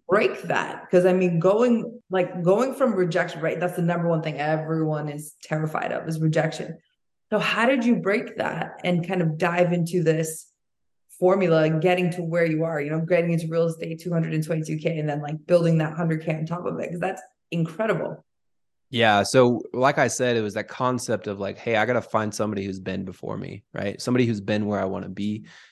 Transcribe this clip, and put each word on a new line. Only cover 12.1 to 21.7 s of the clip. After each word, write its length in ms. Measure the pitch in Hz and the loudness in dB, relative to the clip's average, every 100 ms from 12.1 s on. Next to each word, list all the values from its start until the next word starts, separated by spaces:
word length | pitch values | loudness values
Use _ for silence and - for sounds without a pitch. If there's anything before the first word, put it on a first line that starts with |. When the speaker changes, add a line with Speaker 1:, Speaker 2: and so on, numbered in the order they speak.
Speaker 1:
to 120 | 175 | -2
where 220 | 165 170 170 | -4 0 0
you 180 | 156 | 0
are, 180 | 165 156 | -2 -2
you 80 | 143 | -2
know, 120 | 160 | -4
getting 300 | 165 175 170 | 0 2 2
into 160 | 170 160 | 0 -2
real 200 | 165 170 | 0 0
estate, 320 | 165 165 160 | -2 -8 -8
two 140 | 180 | -4
hundred 200 | 170 160 | -2 0
and 100 | 160 | -2
twenty-two 340 | 156 160 156 156 | -2 -4 -4 -4
K, 200 | 165 160 | -4 -2
and 100 | 151 | -4
then, 140 | 147 | -4
like, 240 | 147 156 - | -6 -8 2
building 320 | 175 165 160 | 4 4 2
that 140 | 156 | 0
hundred 300 | 160 165 156 | -2 -2 -2
K 100 | 160 | -2
on 140 | 156 160 | -4 -4
top 180 | 175 180 | -6 -6
of 140 | 170 | -6
it? 100 | - | -6
'Cause 120 | 175 | -4
that's 200 | 180 196 - _ _ | -6 -6 -14 _ _
incredible. 720 | 170 160 - 220 165 131 - _ _ _ _ _ _ _ | -4 -2 -2 -2 -2 -4 -8 _ _ _ _ _ _ _
Speaker 2:
Yeah. 300 | 120 113 101 | 4 6 6
So 400 | 101 131 123 117 - | 6 6 6 4 -2
like 280 | 120 131 147 | 0 2 4
I 80 | 123 | 2
said, 280 | - 123 117 | 2 0 2
it 60 | |
was 140 | 104 107 | 0 -4
that 120 | 104 | -6
concept 600 | - 127 123 - 107 104 | -4 -2 -2 -2 -4 -4
of, 120 | 98 | -6
like, 200 | 98 - | -6 -6
"Hey, 160 | - | 0